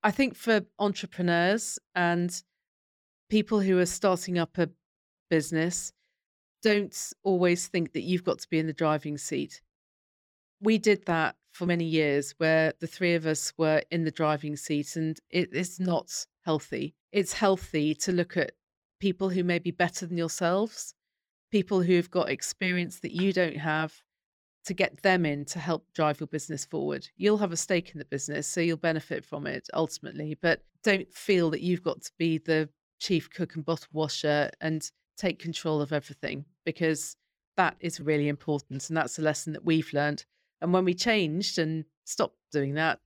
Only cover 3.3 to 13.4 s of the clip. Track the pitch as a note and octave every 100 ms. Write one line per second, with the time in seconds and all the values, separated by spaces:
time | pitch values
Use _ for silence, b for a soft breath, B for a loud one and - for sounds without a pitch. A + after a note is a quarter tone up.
3.3 | G#3+ G#3+ G#3+ F#3+ F#3 F3 - G3 F3+ F#3
4.3 | F3 E3 - E3+ - _ _ _ _ -
5.3 | D#3+ D#3 D#3+ E3+ - - _ _ _ _
6.3 | _ _ _ A3 G#3 G3+ - - - G3
7.3 | F3+ F3+ F3 - F3+ D#3+ - F3 F3+ E3+
8.3 | D#3 - D#3+ D#3+ D3 D#3 D3+ D3 D3 -
9.3 | C#3 - - _ _ _ _ _ _ _
10.3 | _ _ _ G#3 A3 A3 G3+ - E3 D3+
11.3 | - _ - F3 E3+ E3 D#3 D3 C#3+ C#3
12.3 | - D#3+ D#3+ D#3+ - E3 - F3 E3+ D#3+
13.3 | D#3